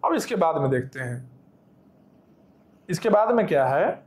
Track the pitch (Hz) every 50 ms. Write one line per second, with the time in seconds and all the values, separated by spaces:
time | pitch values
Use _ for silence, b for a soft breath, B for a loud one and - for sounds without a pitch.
0 | - - 339 247 - - 240 196 175 165 156 147 139 135 135 127 127 131 - 135
1 | 127 123 120 127 127 - - - - _ _ _ _ _ _ _ _ - _ _
2 | _ _ _ _ _ _ _ _ _ _ _ _ _ _ _ _ _ - 175 160
3 | - 226 202 208 220 220 240 233 202 - 160 139 131 127 135 151 190 - - -
4 | -